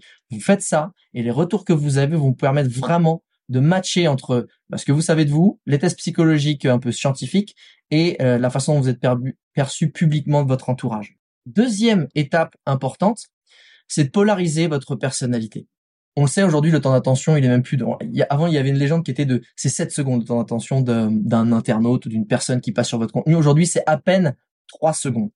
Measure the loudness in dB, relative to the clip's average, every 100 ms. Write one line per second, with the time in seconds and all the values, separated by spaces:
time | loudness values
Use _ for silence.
0 | -10 _ -14 -8 0 0 2 -2 -2 -10
1 | _ -6 -4 -2 0 -2 0 0 2 0
2 | 2 2 0 0 0 2 0 -2 -2 2
3 | 2 0 _ _ -4 0 2 2 0 0
4 | 0 0 -2 -2 -4 _ -12 -8 0 0
5 | 2 2 2 4 2 0 -2 0 0 -4
6 | -6 0 2 2 0 0 0 0 -2 -2
7 | -2 -4 -2 -2 -2 _ -20 _ -2 0
8 | 0 0 0 2 0 -2 0 2 2 0
9 | 0 0 -4 -10 _ -4 -4 -2 -4 0
10 | 0 0 0 0 0 -2 -2 -4 -4 -6
11 | -10 _ _ _ -6 0 0 2 2 2
12 | 0 -4 -2 0 -2 _ -4 -2 -4 0
13 | -2 -2 -10 _ _ _ _ _ -8 -2
14 | 0 2 2 2 0 0 -2 -2 -6 -6
15 | -6 -4 -4 -4 -6 -12 -16 _ _ _
16 | _ 0 0 2 2 2 2 2 2 2
17 | 2 0 2 2 4 2 0 -2 -4 -6
18 | -6 -2 0 0 0 0 0 0 0 0
19 | -2 -2 0 -2 -4 -6 -4 -2 -6 -4
20 | -2 -2 -2 -4 -2 -6 -2 -2 0 0
21 | 0 0 0 2 2 0 0 0 2 0
22 | -2 -6 -2 -4 -2 -4 -2 -2 -2 -2
23 | -4 -2 0 2 4 4 2 0 0 0
24 | 2 2 0 -2 _ _ _ -4 -2 -2
25 | -4 -2 -4